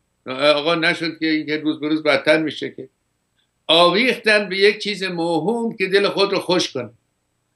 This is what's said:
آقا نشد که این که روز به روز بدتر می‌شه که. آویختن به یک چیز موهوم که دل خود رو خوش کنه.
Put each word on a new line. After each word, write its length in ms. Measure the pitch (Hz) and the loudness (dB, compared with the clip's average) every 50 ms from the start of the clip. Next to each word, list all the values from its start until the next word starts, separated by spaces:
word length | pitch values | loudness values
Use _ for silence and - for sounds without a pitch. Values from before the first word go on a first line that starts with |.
| _ _ _ _ - | _ _ _ _ -12
آقا 480 | 123 131 131 143 147 147 147 143 160 170 | -10 -4 0 2 2 2 2 2 0 0
نشد 440 | 165 160 170 170 156 165 165 156 - | 2 2 0 0 0 -2 -6 -6 -4
که 80 | 160 | -2
این 200 | 160 156 156 151 | -2 -2 -2 -2
که 100 | 139 151 | -4 -4
روز 240 | 156 151 151 147 131 | -4 -2 -4 -4 -2
به 80 | 143 151 | -2 -4
روز 140 | 160 156 | -2 -2
بدتر 400 | 156 147 147 139 - 156 156 160 | 0 0 0 2 2 2 2 2
می‌شه 280 | 160 147 131 - 143 135 | 2 -2 -6 -8 -10 -10
که. 180 | - - 131 - _ _ _ _ _ _ _ _ _ _ _ _ _ _ _ | -10 -12 -18 -18 _ _ _ _ _ _ _ _ _ _ _ _ _ _ _
آویختن 840 | - 160 165 175 170 160 208 254 254 220 - - 214 214 208 208 185 | 2 4 6 6 6 4 4 2 0 0 0 2 2 2 2 2 -2
به 100 | 185 196 | 0 2
یک 200 | 196 208 208 208 | 4 4 2 2
چیز 240 | - 202 208 175 | -4 -8 -6 -6
موهوم 760 | 190 185 180 170 165 170 170 160 151 190 233 233 233 233 - | -6 -6 -4 -2 -2 0 0 0 0 -2 -2 -2 -2 -4 -4
که 100 | - 190 | -4 -2
دل 220 | 190 180 202 202 185 | 0 2 2 2 2
خود 240 | 139 175 196 196 | 0 0 0 0
رو 60 | 196 175 | 0 -2
خوش 340 | - - 180 180 - - | -2 0 0 0 0 -2
کنه. 180 | - 131 117 113 - _ _ _ _ _ _ _ _ _ _ _ _ | -6 -8 -8 -10 -12 _ _ _ _ _ _ _ _ _ _ _ _